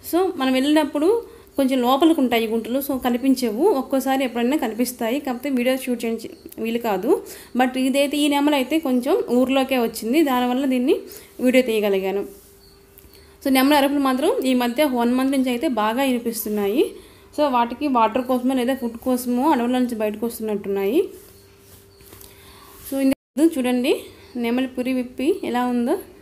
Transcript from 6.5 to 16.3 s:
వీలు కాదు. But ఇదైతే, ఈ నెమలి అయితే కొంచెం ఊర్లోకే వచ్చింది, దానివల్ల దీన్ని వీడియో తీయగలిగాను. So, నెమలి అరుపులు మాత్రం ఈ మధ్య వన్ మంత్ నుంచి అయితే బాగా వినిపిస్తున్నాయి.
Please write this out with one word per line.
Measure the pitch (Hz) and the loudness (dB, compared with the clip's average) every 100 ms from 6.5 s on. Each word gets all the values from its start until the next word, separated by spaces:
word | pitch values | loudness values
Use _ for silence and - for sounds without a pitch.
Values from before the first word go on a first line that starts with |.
| - | -10
వీలు | 226 233 233 | -6 -4 -2
కాదు. | 190 214 381 - - - 233 | -2 0 0 -2 -18 -10 0
But | 254 262 262 | 0 2 0
ఇదైతే, | 262 285 294 | 2 2 2
ఈ | 294 | 2
నెమలి | 285 285 294 | 2 2 2
అయితే | 254 320 302 | 0 -2 0
కొంచెం | 254 254 392 - 240 | 0 0 0 2 2
ఊర్లోకే | 254 269 262 262 | 2 2 2 0
వచ్చింది, | 233 233 214 277 302 | -2 -4 0 2 2
దానివల్ల | 247 247 247 277 | 2 0 0 0
దీన్ని | 254 247 403 - - - - | 0 2 0 -2 -20 -20 -2
వీడియో | 247 254 247 | 2 4 4
తీయగలిగాను. | 220 208 196 190 196 - - - - - - - - - - - - | 2 2 0 0 -4 -6 -12 -20 -20 -20 -20 -20 -20 -20 -20 -20 -6
So, | - 269 | 0 4
నెమలి | 269 294 | 4 4
అరుపులు | 269 285 269 | 4 2 0
మాత్రం | 254 302 508 262 | 2 0 0 0
ఈ | 254 | 2
మధ్య | 240 240 302 247 | 0 2 0 2
వన్ | 240 254 | 0 2
మంత్ | 262 277 | 0 0
నుంచి | 262 | 0
అయితే | 247 320 226 | 0 -2 0
బాగా | 214 226 277 | 0 0 0
వినిపిస్తున్నాయి. | 247 240 | 0 -2